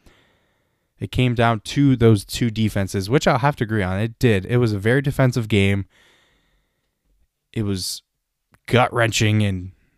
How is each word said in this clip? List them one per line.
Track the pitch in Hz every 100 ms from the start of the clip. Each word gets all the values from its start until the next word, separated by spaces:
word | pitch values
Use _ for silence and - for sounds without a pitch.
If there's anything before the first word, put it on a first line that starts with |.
| _ _ _ _ _ _ _ _ _ _
It | 113
came | - 127
down | 120 117 113
to | - - 143 127
those | 113 107 -
two | - 120
defenses, | 110 110 104 92 104 95
which | 139 -
I'll | 139
have | 143 143
to |
agree | 107 110
on. | 92 95
It | 113 117
did. | 123 101 92
It | 123
was | 120
a | 104
very | 104 135
defensive | 139 135 131 123 107
game. | 107 98 101 95 _ _ _ _ _ _ _ _ _ _ _ _ _ _ _ _
It | 117
was | 101 98 92 - - _ _ _ _ _ -
gut-wrenching | 117 123 120 113 - 107 107
and | 104 95 92 - _